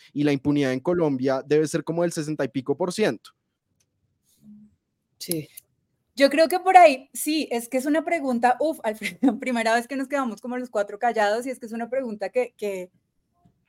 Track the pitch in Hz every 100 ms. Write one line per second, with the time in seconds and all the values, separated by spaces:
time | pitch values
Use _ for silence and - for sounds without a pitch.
0 | - - 147 143 147 147 135 131 151 180
1 | 156 135 131 131 139 147 160 165 - 165
2 | 175 165 151 151 202 139 127 135 180 180
3 | 208 110 - - _ _ _ _ _ _
4 | _ _ _ _ - 208 - _ _ _
5 | _ _ - 165 147 - - _ _ _
6 | _ - 277 285 320 359 359 381 339 262
7 | - - - 311 254 240 233 262 277 302
8 | 320 339 277 240 240 247 302 302 226 214
9 | 202 180 277 269 262 240 226 233 233 269
10 | 262 285 262 208 247 254 247 214 208 208
11 | 240 220 208 220 254 254 226 226 233 262
12 | 254 208 190 247 247 - 208 190 180 _
13 | _ _ _ _ _ _